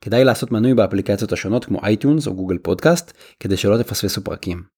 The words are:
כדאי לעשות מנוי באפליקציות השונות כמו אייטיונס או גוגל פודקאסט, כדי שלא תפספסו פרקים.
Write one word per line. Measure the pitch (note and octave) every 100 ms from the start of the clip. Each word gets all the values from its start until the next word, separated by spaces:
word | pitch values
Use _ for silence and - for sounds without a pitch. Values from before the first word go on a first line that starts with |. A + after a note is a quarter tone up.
כדאי | - A#2
לעשות | C3 A2+ -
מנוי | A2+ A#2+
באפליקציות | A#2+ G2 G2 G2 G2+ G#2+
השונות | F2+ F#2+ A#2
כמו | - G2
אייטיונס | - G#2+ C3+ D3+ C#3+
או |
גוגל | F#2+ F#2 F2
פודקאסט, | E2 F2+ - E3+ - - - _
כדי | - F#2+
שלא | G2+ A2
תפספסו | A#2+ G#2 G2+ -
פרקים. | F#2 E2 - F2 F2+